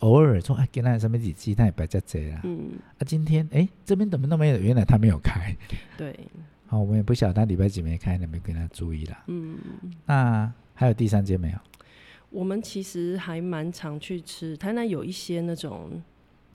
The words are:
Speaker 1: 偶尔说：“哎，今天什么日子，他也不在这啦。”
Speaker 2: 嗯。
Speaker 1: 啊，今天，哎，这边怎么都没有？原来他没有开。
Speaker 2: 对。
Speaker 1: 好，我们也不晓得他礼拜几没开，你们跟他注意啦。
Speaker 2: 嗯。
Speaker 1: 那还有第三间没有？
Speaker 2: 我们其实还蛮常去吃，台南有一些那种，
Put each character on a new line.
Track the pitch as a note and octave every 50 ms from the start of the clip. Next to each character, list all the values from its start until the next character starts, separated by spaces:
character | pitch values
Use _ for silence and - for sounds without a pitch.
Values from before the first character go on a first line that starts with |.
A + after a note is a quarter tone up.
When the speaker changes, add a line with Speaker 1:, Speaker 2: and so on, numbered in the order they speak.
Speaker 1:
偶 | A2 A2 A#2+ D3
尔 | D#3 C#3+ A2+ F2
说 | - - C3 A#2
：“哎， | C3 -
今 | - C3
天 | A#2+ B2 A#2+ A2+
什 | A2 A2+
么 | A#2
日 | A#2 A#2 F#2
子， | D2 - - A2 G2+
他 | A2 A#2
也 | G2+
不 | - - D#2+
在 | - - F#2 -
这 | - - D#2 D2+ D2+
啦。” | D#2 -
Speaker 2:
嗯。 | - F3+ F3 D#3 D3+ - - - - - - -
Speaker 1:
啊， | C#3
今 | C#3 D#3 D#3 D#3
天， | D#3 D#3 D#3 D#3+ D#3
哎， | - D3 F3+ - - - -
这 | - G3+
边 | F#3+ G#3+ G3+
怎 | F3 C3
么 | C3 C#3+
都 | E3
没 | D#3 D3+ D3+
有？ | C3 F#2+
原 | F#2+ A2 B2+
来 | A#2+ F#2+
他 | - B2 G#2
没 | A2
有 | A2 E2+ D2
开。 | - - - F2 F2 G#2 - - - - - - - - -
Speaker 2:
对。 | - D3+ C#3 - - - - - - D#3 - _ _ _
Speaker 1:
好， | - A2+ G#2+
我 | G2+
们 | G2+ G#2+
也 | A2
不 | G2+ - A#2+
晓 | - A2+ F#2+
得 |
他 | F2 G#2+ A2+
礼 | G#2+ F#2
拜 | F2 F#2+ G2+
几 | F#2+ F2+
没 | E2 D#2+ E2
开， | E2 - F#2+ F2+ F2+
你 | F2
们 | D#2+ D#2+ E2
跟 | - F2
他 | E2 E2 E2 D#2+ -
注 | - E2+ E2
意 | D#2+ D2+ D#2
啦。 | - - - - F3+
Speaker 2:
嗯。 | F3 E3+ D#3+ D#3+ E3 - - - G3 G#3 F3+ F3+ E3+ D#3+ -
Speaker 1:
那 | - C#3+ C3+ B2+ A#2+ A2+ A2 G#2+ A2+ A#2 - _ _ _
还 | - B2+ B2
有 |
第 | G#2+ - A#2
三 | G#2 G#2+ G#2 G2
间 | G2 F#2 F2+
没 | E2+ D#2+
有？ | F2 F#2+ - _ _ - - _ _ - - - - - _ _
Speaker 2:
我 | - G3
们 | F#3 F#3+ G3 A3
其 | A3 - - G3
实 | F#3+ - - F3 E3+ F3 F#3
还 | F#3 F3 F3 E3 E3
蛮 | F3 F3+ E3+ D#3 D#3 E3+
常 | F3 - - D3+ D3 D3+
去 | - - F#3 E3+
吃， | D#3+ - - - E3 D#3+ D#3
台 | - - G3
南 | A3+ A#3+ A#3
有 | A3 F3 C#3 -
一 | D#3+
些 | F#3 - - - F3 E3+
那 | E3+ E3+ E3
种， | - - - - - - - - E3+ E3 _ _ _ _ _ _ _ _ _